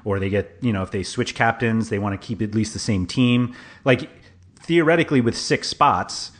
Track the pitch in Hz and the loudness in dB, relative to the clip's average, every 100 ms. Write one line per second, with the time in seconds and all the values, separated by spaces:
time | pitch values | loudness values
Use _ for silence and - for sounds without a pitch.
0 | 104 98 95 101 95 - 120 98 92 101 | -4 -2 0 -2 -2 -4 -2 -2 -4 -6
1 | 90 - 117 - 117 113 117 113 107 101 | -6 -4 -4 0 0 2 0 0 0 -2
2 | 104 98 - 104 110 107 107 - - 98 | -2 -4 -6 -6 -2 -2 -2 -4 -2 -2
3 | 90 131 123 123 120 - - - 139 127 | 0 2 2 2 0 -6 -20 -4 0 0
4 | - - - - - - - 170 151 170 | 0 -16 -20 -20 -20 -12 0 2 4 4
5 | 156 135 120 - - 143 - - 143 92 | 4 2 2 0 -2 -2 -2 2 2 2
6 | 101 - - | -2 -8 -14